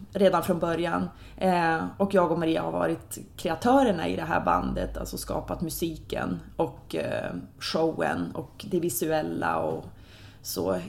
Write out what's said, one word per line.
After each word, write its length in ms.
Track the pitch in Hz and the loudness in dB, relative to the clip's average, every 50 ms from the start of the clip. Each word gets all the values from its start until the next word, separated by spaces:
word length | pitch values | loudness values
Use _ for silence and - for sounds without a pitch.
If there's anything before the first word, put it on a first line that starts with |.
| 196 - - | -14 -6 2
redan 300 | 196 202 185 180 170 - | 4 6 6 6 4 2
från 160 | 190 180 165 | 0 0 0
början. 500 | 175 170 165 165 175 170 170 185 185 170 - - - - - | 0 0 0 0 0 0 0 0 -2 -2 -6 -10 -18 -18 -4
Eh, 400 | - - 190 180 175 165 165 160 160 180 185 - | 0 2 4 4 4 4 2 2 0 0 -2 0
och 160 | - 202 196 196 | 0 0 4 6
jag 180 | 185 175 156 | 6 6 6
och 80 | 165 170 | 4 2
Maria 220 | 165 160 165 170 | 2 2 2 2
har 100 | 165 165 | 0 0
varit 460 | 165 175 170 165 165 160 - - - - - - - | 0 0 2 0 0 -2 -6 -10 -12 -12 -12 -14 -10
kreatörerna 680 | - - 175 165 - - 240 262 277 269 226 180 160 175 | -6 -4 -2 -2 2 4 6 6 6 6 4 4 2 0
i 80 | 175 180 | -2 -2
det 60 | 175 | -2
här 200 | 160 160 175 175 - | 0 0 0 2 4
bandet, 520 | 87 87 90 - - - 92 92 - - | 4 4 4 2 0 0 -2 -2 -2 -4
alltså 200 | - - - - | -6 -8 -8 -8
skapat 440 | - - - - 82 - - - - | -8 -6 -4 -4 -4 -4 -4 -4 -4
musiken 800 | 180 160 - - 175 165 156 151 - - - - - - 180 165 - - - | -4 -4 -2 -2 -2 -4 -4 -6 -8 -6 -6 -4 -2 -4 -4 -6 -8 -6 -4
och, 380 | - 165 - - - - - - | -2 -2 -2 -4 -8 -12 -8 -6
eh, 360 | 80 - - - - - - - - - - - - | -4 -4 -2 -4 -4 -4 -6 -6 -8 -10 -12 -12 -10
showen 720 | - - - 165 165 165 - - - - 85 - - 170 - | -6 -2 0 2 2 2 2 0 0 0 0 -2 -2 -4 -6
och 320 | - - - - - - 202 | -8 -10 -10 -12 -16 -6 -2
det 80 | 190 175 | -2 0
visuella 800 | 160 175 - - 175 156 156 156 156 170 165 - 165 82 - | 0 0 -2 -2 0 0 0 0 0 -2 -4 -2 -2 0 0
och 280 | - 160 156 - - - - - - - - - - - - - - | 0 0 -2 -2 -4 -8 -12 -16 -18 -20 -20 -20 -20 -20 -20 -20 -16
så 360 | - - - 98 85 95 98 170 170 | -12 -8 -4 -2 0 0 0 -2 -4